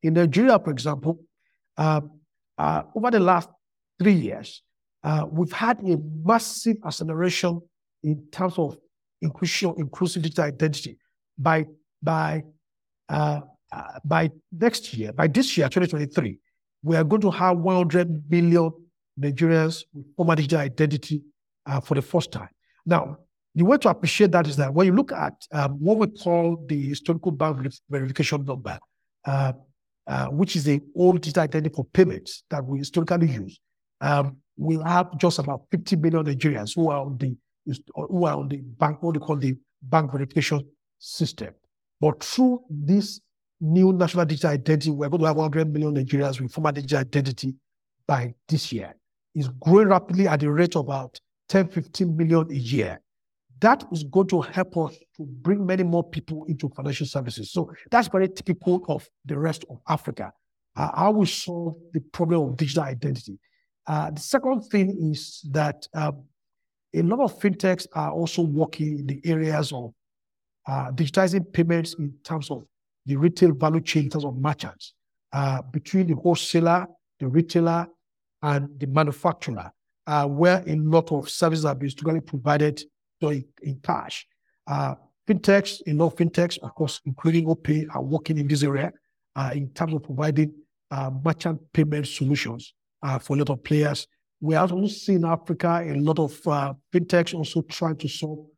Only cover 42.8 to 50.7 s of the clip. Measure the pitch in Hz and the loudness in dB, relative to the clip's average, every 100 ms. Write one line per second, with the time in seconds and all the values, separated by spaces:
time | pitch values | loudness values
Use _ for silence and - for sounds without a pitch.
42.8 | 147 202 208 - _ _ _ _ 156 170 | 0 2 0 -10 _ _ _ _ 2 6
43.8 | 185 185 170 175 165 147 170 147 127 156 | 6 4 2 2 0 0 0 0 2 2
44.8 | 156 143 143 165 156 151 156 151 156 151 | 2 -2 -2 2 2 2 0 0 0 0
45.8 | 151 147 127 139 143 127 127 - 156 143 | 0 0 0 0 0 -4 -6 -2 -2 -2
46.8 | 135 143 131 143 139 123 135 131 _ _ | -2 -2 0 0 -2 -4 -6 -8 _ _
47.8 | _ _ - 139 120 117 _ 156 - 113 | _ _ -2 -2 -2 -10 _ -4 -2 -8
48.8 | 92 - _ _ _ 156 135 127 160 190 | -10 -16 _ _ _ -6 -6 -2 6 8
49.8 | 214 185 - 180 196 151 147 147 175 | 8 4 2 0 2 2 0 2 2